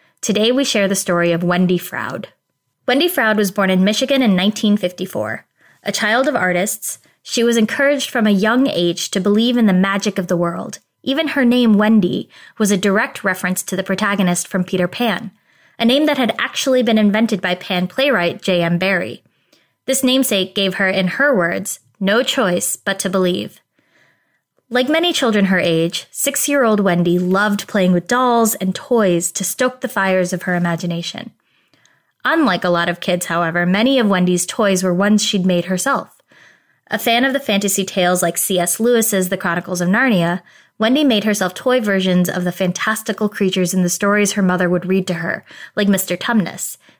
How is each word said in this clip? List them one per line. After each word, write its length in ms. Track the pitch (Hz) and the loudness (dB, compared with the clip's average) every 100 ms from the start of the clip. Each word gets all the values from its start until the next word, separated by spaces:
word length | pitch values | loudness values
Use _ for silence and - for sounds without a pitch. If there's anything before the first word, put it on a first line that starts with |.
| _ _ | _ _
Today 300 | - 202 220 | -2 0 2
we 140 | 254 269 | 2 0
share 220 | 220 196 | 0 0
the 80 | 196 | 0
story 360 | - 175 170 | 0 0 2
of 120 | 170 | 2
Wendy 340 | 175 175 180 180 | 0 2 2 2
Froud. 520 | - - 110 - - _ _ _ _ _ - | -2 -10 -8 -10 -12 _ _ _ _ _ -2
Wendy 200 | 254 339 | 0 0
Froud 300 | 349 226 214 | 0 0 2
was 140 | 202 | 0
born 180 | 202 190 | 0 0
in 140 | 185 | 2
Michigan 400 | 185 220 254 269 | 2 0 0 2
in 120 | 254 180 | 2 2
nineteen 400 | 196 208 214 208 | 0 0 0 0
fifty-four. 720 | 180 - 185 - 107 110 - _ _ _ | -2 -6 -8 -6 -6 -8 -14 _ _ _
A 80 | - | -8
child 360 | 202 214 233 269 | -4 0 2 0
of 80 | 269 | 0
artists, 600 | 180 175 202 - - - _ _ | 0 0 -2 -6 -10 -12 _ _
she 220 | - - | -6 0
was 140 | 233 233 | 2 2
encouraged 520 | 220 - 277 285 - | 0 2 0 0 -2
from 160 | 247 214 | 0 2
a 60 | |
young 340 | 196 214 247 269 | 2 2 2 0
age 460 | - 175 170 - | 0 -2 -2 -4
to 80 | 202 | -2
believe 360 | 190 208 240 247 | 0 2 2 2
in 120 | 220 | 4
the 60 | |
magic 440 | 185 196 196 208 196 | 4 2 0 -2 -4
of 80 | 175 | -2
the 120 | 175 | -2
world. 420 | 170 175 - - _ _ - | -2 -4 -10 -14 _ _ -4
Even 200 | 277 320 | -2 -2
her 180 | 277 247 | 0 2
name, 300 | 247 240 208 | 4 4 4
Wendy, 520 | 208 220 180 - - - - _ | 4 4 2 -2 -8 -18 -20 _
was 140 | 214 | 0
a 60 | 196 | 0
direct 460 | 202 196 262 - | 2 0 -2 -4
reference 380 | 202 185 185 185 | -4 -4 -4 -4
to 140 | - 185 | -6 -6
the 80 | |
protagonist 640 | 180 190 208 202 185 175 - | -4 -2 -2 0 0 0 -2
from 160 | 190 | -4
Peter 240 | 180 180 180 | -2 -2 -2
Pan, 420 | - 240 180 - - _ _ _ _ | -2 -2 -2 -8 -16 _ _ _ _
a 80 | 233 | 2
name 220 | 269 302 | 2 2
that 100 | 277 | 0
had 160 | 247 - | -2 -2
actually 420 | 247 - - 254 | -4 -4 0 2
been 160 | 240 220 | 4 4
invented 420 | 208 208 226 196 | 4 2 2 0
by 140 | 185 | -2
Pan 340 | 180 - 180 180 | -4 -2 -2 -2
playwright 540 | - 185 226 175 - | 0 0 2 0 -2
J 220 | - 180 | -2 0
M 160 | 170 170 | 2 0
Barrie. 420 | 185 185 143 127 _ _ _ _ _ _ - | 0 -2 -4 -10 _ _ _ _ _ _ -4
This 180 | 262 | -2
namesake 520 | 254 262 262 196 185 - | 2 2 2 0 -2 -2
gave 180 | 196 185 | -2 0
her, 140 | 196 | 0
in 200 | 190 185 | 0 -2
her 280 | - 285 240 | 0 2 2
words, 420 | 170 190 190 - _ _ | 0 -2 -6 -12 _ _
no 240 | 196 214 | 0 0
choice 520 | - - 208 175 - - | 0 0 0 0 -2 -6
but 220 | - 196 | -6 -4
to 120 | 190 | -2
believe. 500 | 190 180 190 - - _ _ _ _ _ _ _ _ _ _ _ | 0 0 -2 -6 -14 _ _ _ _ _ _ _ _ _ _ _
Like 220 | 233 254 | -2 0
many 240 | 311 349 | 2 0
children 320 | - 247 208 196 | 0 0 2 2
her 140 | 185 | 2
age, 480 | 175 165 165 - - | 2 2 0 -4 -12
six-year-old 720 | - 285 277 - 285 233 214 | -6 -4 -2 0 2 2 2
Wendy 400 | 196 175 175 175 | 2 2 2 0
loved 480 | 180 190 214 202 - | 2 0 0 -2 -2
playing 240 | 208 185 | 0 2
with 160 | 180 175 | 2 0
dolls 480 | 240 254 233 226 - | 0 2 2 2 0
and 180 | 190 | -4
toys 580 | 180 - 240 202 170 170 | -6 -2 0 2 0 -2
to 100 | - | -6
stoke 380 | 185 - 254 254 | -8 -2 -4 -4
the 60 | 240 | -8
fires 460 | 214 196 185 180 | -2 0 0 0
of 80 | 180 | -4
her 140 | - 180 | -4 -2
imagination. 800 | 175 170 175 170 175 - - _ _ _ _ _ _ _ _ _ 254 | -2 -2 -4 -6 -8 -12 -16 _ _ _ _ _ _ _ _ _ -2
Unlike 360 | 320 277 175 | 2 2 2
a 60 | 185 | 0
lot 200 | 175 170 | 0 0
of 100 | 170 | -2
kids, 280 | - 180 - | -2 -2 -2
however, 400 | 170 170 170 175 | -2 0 0 0
many 320 | 190 247 269 | 2 2 2
of 80 | 214 | 2
Wendy's 400 | 190 180 180 - | 2 2 0 -2
toys 360 | - 208 185 | -2 0 2
were 80 | 185 | 0
ones 320 | 175 202 214 | 0 2 2
she'd 220 | - 202 180 | 2 0 2
made 200 | 180 175 | 0 0
herself. 540 | 185 269 262 - _ _ _ - _ _ _ _ | -2 -2 -2 -4 _ _ _ -20 _ _ _ _
A 80 | 214 | -4
fan 260 | - 233 | 0 2
of 100 | 269 | 2
the 60 | 262 | 0
fantasy 460 | 269 202 202 196 190 | 0 0 0 -2 -2
tales 380 | - 180 180 | 0 2 2
like 160 | 175 170 | 0 -2
C 180 | - 180 | -2 0
S 220 | 175 - | 0 0
Lewis's 500 | 226 240 214 196 185 | 2 2 2 0 0
The 80 | 185 | -2
Chronicles 440 | 185 170 175 180 | -2 -4 -4 -4
of 80 | 175 | 0
Narnia, 520 | 208 262 202 170 180 - - _ _ | 2 2 2 0 -2 -8 -20 _ _
Wendy 280 | 220 269 294 | 0 2 2
made 180 | 214 | 2
herself 300 | 214 202 185 | 0 0 -2
toy 260 | - - 254 | -2 0 0
versions 480 | 208 196 185 180 175 | 2 0 2 2 0
of 160 | - | -2
the 80 | 180 | -4
fantastical 800 | 175 190 180 - 220 - 208 208 | -2 -4 -2 -4 -4 -6 -4 -4
creatures 440 | - 196 190 180 | 0 -2 0 0
in 80 | 185 | 0
the 80 | 175 | 0
stories 440 | - 202 208 202 | 0 0 2 2
her 80 | 208 | 0
mother 280 | 190 180 180 | 0 2 0
would 160 | 180 175 | 0 0
read 220 | 190 185 | -2 0
to 60 | |
her, 320 | 170 165 - - - - | -4 -4 -8 -10 -20 -12
like 140 | - 202 | -2 0
Mister 300 | 190 - 180 | 0 0 -4
Tumnus, 600 | - 233 170 - - - _ _ | 0 0 0 -6 -12 -12 _ _